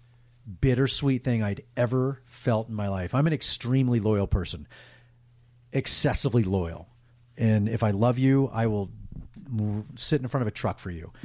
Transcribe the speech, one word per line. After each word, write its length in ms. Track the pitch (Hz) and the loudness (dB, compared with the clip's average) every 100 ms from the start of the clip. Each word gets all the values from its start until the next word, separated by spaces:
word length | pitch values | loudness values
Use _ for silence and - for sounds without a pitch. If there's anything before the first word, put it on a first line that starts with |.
| _ _ _ _ 110 90 | _ _ _ _ -16 0
bittersweet 640 | 135 123 135 - 139 127 | 2 4 2 2 0 0
thing 180 | 131 117 | 0 0
I'd 220 | 104 98 - - | 0 -4 -8 -2
ever 460 | 120 127 131 139 - | 0 2 0 -4 -14
felt 440 | - 131 110 113 | -6 0 0 -2
in 60 | 107 | -4
my 120 | 101 | -2
life. 260 | 95 90 127 | -2 -2 2
I'm 100 | 160 | 2
an 80 | |
extremely 680 | 143 - - 120 135 127 120 | 0 -2 -2 0 2 2 2
loyal 280 | 104 104 98 | 2 2 2
person, 400 | 101 85 78 76 - - - _ _ _ _ _ _ _ | 0 -2 -8 -14 -20 -20 -20 _ _ _ _ _ _ _
excessively 720 | 139 - - 143 104 139 123 | -4 0 2 2 2 2 2
loyal. 440 | 92 95 85 82 - _ _ _ _ - | 2 0 -2 -8 -16 _ _ _ _ 0
And 320 | 113 107 107 | 2 4 2
if 140 | 113 | 0
I 80 | 110 | 0
love 280 | 98 120 123 | 2 2 4
you, 300 | 135 135 135 | 4 4 2
I 160 | 113 113 | 0 0
will 240 | 104 95 - - - - - - 110 | 0 -4 -10 -14 -14 -16 -18 -8 -4
r-, 240 | 104 104 104 - | -2 -4 -8 -6
sit 260 | - 147 | -2 0
in 60 | 123 | 0
front 140 | 135 | -2
of 60 | 107 | -2
a 40 | |
truck 280 | - 104 - | -2 -6 -6
for 120 | 95 | -10
you. 200 | 82 85 - | -12 -14 -16